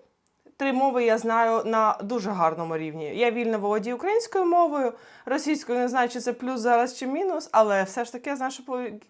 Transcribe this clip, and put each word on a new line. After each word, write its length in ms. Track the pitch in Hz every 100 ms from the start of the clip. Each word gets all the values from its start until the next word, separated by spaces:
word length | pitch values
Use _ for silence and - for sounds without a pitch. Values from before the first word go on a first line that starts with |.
| _ _ - _ _ -
Три 160 | 277
мови 320 | 254 269 247
я 140 | 233 220
знаю 440 | 226 226 226 226
на 340 | - 226 220 -
дуже 280 | 202 240 196
гарному 460 | 196 160 160 165 160
рівні. 400 | 156 156 151 180
Я 140 | 240
вільно 280 | 226 226 220
володію 380 | 202 214 208 247
українською 480 | 359 427 466 392
мовою, 480 | 359 349 339 285 254 - - - -
російською 520 | 277 294 302 - 247
не 100 | 247
знаю, 200 | 262 240
чи 120 | 247
це 120 | 247
плюс 280 | 240 247 262
зараз, 380 | 220 233 247 -
чи 80 | 254
мінус, 420 | 285 381 320 -
але 300 | - 214 196
все 220 | 190 220
ж 80 | 240
таки 180 | 247 285
я 60 | 277
знаю, 160 | 262
що 120 | 269
по-, 160 | 254 254 247 208 -